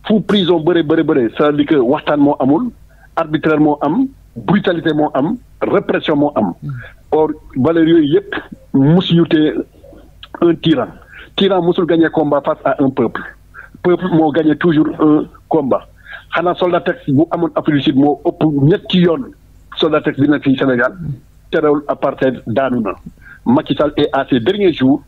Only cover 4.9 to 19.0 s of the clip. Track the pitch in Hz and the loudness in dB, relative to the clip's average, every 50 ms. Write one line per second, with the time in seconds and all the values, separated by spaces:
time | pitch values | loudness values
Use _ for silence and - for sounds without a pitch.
4.9 | 151 151 151 147 - 139 135 175 247 - - - - - - 107 131 196 190 - | 0 0 -2 0 0 -2 -2 -2 -4 -6 -10 -20 -10 -8 -4 -2 0 -2 0 -2
5.9 | 190 165 - - 156 143 147 147 - 117 104 92 - _ - 147 135 120 - - | -4 -4 -2 -2 0 0 0 0 0 -2 -4 -4 -6 _ -12 -12 -12 -12 -14 -18
6.9 | - - - - - 156 156 151 - - - - - - 123 156 170 165 160 160 | -20 -20 -8 -2 0 0 0 0 -2 -8 -14 -10 -4 -2 0 2 2 2 4 4
7.9 | 165 170 151 139 156 196 202 - - - - - - - - - - 139 135 147 | 4 4 4 2 0 0 0 -2 -10 -10 -10 -12 -20 -20 -16 -2 0 2 4 4
8.9 | 165 190 180 - 170 170 170 - 175 156 151 147 - - - _ _ - - - | 4 2 2 2 2 2 2 2 2 2 2 0 0 -4 -10 _ _ -20 -20 -20
9.9 | - - - - _ - - - - - - 170 165 - - 165 151 127 113 92 | -20 -20 -20 -20 _ -20 -20 -20 -4 0 0 0 0 2 0 0 0 0 -2 -6
10.9 | - - - - - - - - _ - 196 190 196 185 175 175 170 - 175 156 | -10 -20 -20 -20 -20 -20 -20 -12 _ -2 0 0 2 2 0 0 0 0 0 0
11.9 | 170 165 160 156 - 160 151 147 147 143 - 165 151 - - 143 135 - 143 135 | 2 2 2 2 2 -2 0 0 0 0 0 -2 -4 -2 -2 -4 0 0 0 0
12.9 | 135 - 120 104 - - - - - _ - _ - - - - - - - 180 | 0 0 -2 -2 -4 -8 -14 -14 -20 _ -20 _ -20 -20 -20 -20 -18 -4 0 0
13.9 | 175 175 180 185 170 156 160 156 131 165 156 156 151 147 - 180 156 151 156 - | 0 0 0 0 0 2 2 2 0 0 0 0 0 2 0 2 2 2 0 0
14.9 | - - 156 151 151 156 - - - - _ _ - 160 143 123 104 98 - - | 0 0 2 2 2 2 0 -4 -14 -20 _ _ -2 -2 0 0 -2 -4 -4 -12
15.9 | - _ - - - - - - - 170 170 180 170 - 185 180 175 170 - 185 | -20 _ -20 -20 -20 -20 -14 -6 -6 -2 -2 -2 -2 -2 -2 0 0 -2 -2 -4
16.9 | 170 - - - 135 135 170 - - 170 170 156 - 160 - - 151 143 131 160 | -6 -6 -4 0 0 0 0 0 -2 -4 -4 -2 -4 -2 -2 0 0 2 0 2
17.9 | 139 131 143 147 139 - - 175 175 - 151 156 147 143 135 147 196 202 - - | 2 2 2 2 0 0 -4 -6 -2 0 -2 0 2 2 2 2 2 0 -2 -2
18.9 | - 185 | 2 2